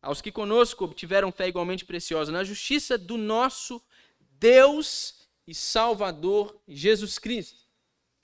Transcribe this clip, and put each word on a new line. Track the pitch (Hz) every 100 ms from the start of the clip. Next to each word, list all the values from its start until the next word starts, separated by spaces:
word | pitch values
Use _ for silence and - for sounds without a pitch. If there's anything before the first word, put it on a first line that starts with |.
"Aos | 139 143
que | 214
conosco | 214 208 220 233 -
obtiveram | 180 - 165 196 196
fé | - 185
igualmente | 175 175 185
preciosa | - 175 - 160 151
na | 165
justiça | 190 202 - 285 - 240
do | 180 233
nosso | 214 220 254 - - 240 _ _ _ _ _ _
Deus | 220 262 269 294 311 - - - _ _ -
e |
Salvador | 165 - 226 233 208 202 156 175 202 202 - _
Jesus | 143 151 214 202 -
Cristo." | 214 240 - _ _ _ _ _ _ _